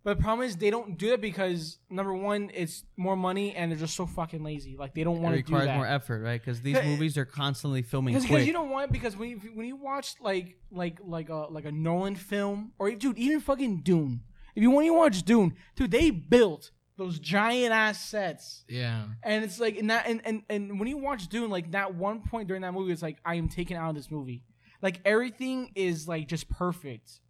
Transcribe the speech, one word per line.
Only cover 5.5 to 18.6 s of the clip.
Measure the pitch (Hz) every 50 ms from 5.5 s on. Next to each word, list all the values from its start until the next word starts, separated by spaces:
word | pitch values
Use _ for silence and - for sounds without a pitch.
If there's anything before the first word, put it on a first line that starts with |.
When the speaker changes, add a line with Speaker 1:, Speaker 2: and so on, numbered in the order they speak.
| 156 139 135
Speaker 1:
that. | 135 131
Speaker 2:
more | 135 131
effort, | 110 139 139 - - 120 110 110
right? | 117 120 117
'Cause | - 131 120 113
these | 123 139 147
Speaker 1:
Yeah, | 175 151
it |
Speaker 2:
movies | 147 147 147 156 160 139
are | 147 131
constantly | - - 143 143 139 135 - - 147 135 131
filming | 123 - - 135 131 127 120
Speaker 1:
Because, | 269 254
Speaker 2:
quick. | 226 147
Speaker 1:
because | - -
you | 294 330
know | 349 311
what? | 269 262 269 285 277 226
Because | 208 220 233 190
when | 196 226 240
you, | 240 202 196 226 226
when | 214 226
you | 247 269
watch, | 269 277 269 269 277 269 - - _
like, | 247 208 196 185 180 180 - _ - -
like, | 196 180 180 175 165 175 202
like | 185 170 165 160
a, | 165 160 156 151 147
like | 160 151 156
a | 151 151
Nolan | 156 160 165 170 180 190 196 202
film, | 175 190 - 208 202 202 202 202 202 214 233 - _
or, | 196 202
dude, | 233 208 226 277 220
even | 214 233 277 311 302
fucking | - - 269 254 277 240 196 165
Dune. | 135 170 180 165 151 135 123 120 - - - - - - -
If | 208 214
you, | 247
when | 262 285 311
you | 330 330
watch | 330 330 294 196 185 -
Dune, | 180 233 233 196 160 - - - - _
dude, | - 269 190
they | 175 247 - 311
built | 226 165 135 143 233 247 233 190 151 - - - _ _ _ _ _
those | - 190 185 170 151
giant | 143 147 175 202 208 226 240 254 247 233 220
ass | 220 214 214 202 -
sets. | - - - 214 196 175 143 - - - - -